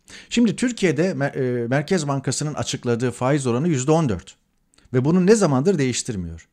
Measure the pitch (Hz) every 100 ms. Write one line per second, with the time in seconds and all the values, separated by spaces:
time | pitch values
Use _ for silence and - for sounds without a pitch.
0 | _ - - - 233 165 247 233 185 143
1 | 185 139 143 - 127 123 117 135 147 190
2 | 143 139 131 127 151 - - 131 123 117
3 | 127 120 127 147 131 120 170 143 127 156
4 | 156 87 - - _ _ _ _ _ 127
5 | 135 185 180 226 185 131 151 185 131 117
6 | - 104 85 82 -